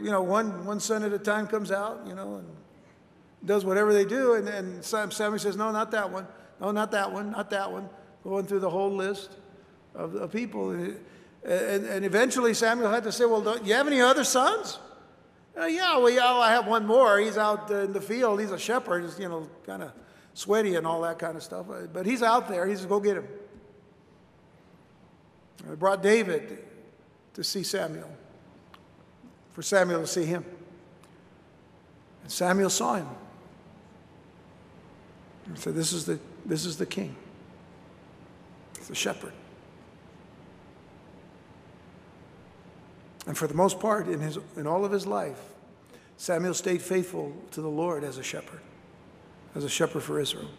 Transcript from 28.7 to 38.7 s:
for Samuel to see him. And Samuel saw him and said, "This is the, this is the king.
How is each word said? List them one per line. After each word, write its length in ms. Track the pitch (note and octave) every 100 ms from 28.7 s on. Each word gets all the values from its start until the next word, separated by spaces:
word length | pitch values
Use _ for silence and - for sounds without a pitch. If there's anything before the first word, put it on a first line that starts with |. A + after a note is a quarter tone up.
| - - - - - - - -
for 80 | -
Samuel 400 | D#3+ G3+ F3+ E3+
to 60 | D#3
see 180 | F#3 D#3+
him. 200 | F3 E3+ - - - - - - - - - - - - - - - - -
And 80 | -
Samuel 380 | - F3+ F#3+ F#3+
saw 260 | - A3+ G#3+
him 120 | - A#2 - - - - - - - - - - - - - - - - - - - - - - -
and 120 | D#3+
said, 180 | - D#3+
"This 180 | E3
is 120 | F3 D#3
the, 140 | D#3+ - - -
this 200 | D#3 E3+
is 120 | D#3
the 80 | F#3+
king. 300 | - F3 C3 - - - - - - - - - - - - - - -